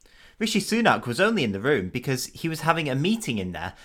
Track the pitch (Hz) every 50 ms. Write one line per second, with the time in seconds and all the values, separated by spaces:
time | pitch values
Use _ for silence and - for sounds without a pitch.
0 | _ _ _ - - - _ - 220 214 214 208 - - 214 233 226 170 113 -
1 | - 123 117 156 190 226 226 196 131 107 98 98 107 139 151 107 92 90 - -
2 | - 139 131 123 - - - - - 165 160 156 151 160 165 165 156 143 127 135
3 | 151 196 226 226 - - 117 101 92 90 85 78 82 95 - -